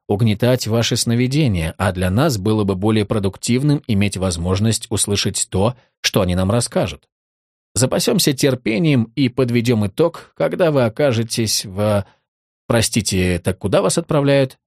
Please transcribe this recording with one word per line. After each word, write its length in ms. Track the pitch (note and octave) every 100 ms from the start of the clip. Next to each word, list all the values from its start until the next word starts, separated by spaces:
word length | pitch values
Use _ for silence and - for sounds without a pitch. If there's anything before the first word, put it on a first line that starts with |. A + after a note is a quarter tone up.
| -
угнетать 600 | G2+ A2+ G#2 A#2+ B2+ -
ваши 300 | A2+ A2+ A#2+
сновидения, 760 | - A#2 B2+ C#3 D3 F#2 D#2+ -
а 140 | G2
для 180 | F2+ F#2
нас 280 | F#2+ D#3+ A2+
было 260 | G2 G#2+
бы 120 | G2+ F#2+
более 300 | G#2 A2 G2+
продуктивным 760 | A2 G2 - - A#2+ D3 C#3+ -
иметь 300 | G2+ G2+ F#2+
возможность 680 | F#2 E2+ E2+ F#2+ A2 G#2+ -
услышать 580 | G#2 - G2+ - - -
то, 260 | F#2+ G#2 C3 _ _
что 200 | - -
они 140 | F#2 F2+
нам 160 | F#2
расскажут. 560 | A#2 A#2+ - A#2+ D2 _ _ _ _ _ _ _
Запасемся 600 | - B2+ - - A3 -
терпением 760 | C3+ C#3+ B2+ - G#3+ E3 C3+ A2+ -
и 140 | C3
подведем 580 | - B2+ A#2+ A#2 A2+ G#2
итог, 440 | - E3 - - -
когда 360 | E3 E3+ F3
вы 140 | C#3+ A#2+
окажетесь 800 | - D3 A2+ A2+ - A2 - G#2+
в... 400 | F#2 G#2+ G2+ G2 _ _ _ _ _ -
Простите, 720 | A#2 G#2+ - F#2+ F#2+ F2+ F2
так 180 | - F#2
куда 220 | G2+ C#3
вас 160 | F#3 E3
отправляют?» 640 | E3+ D3+ C#3 C#3 C3+ -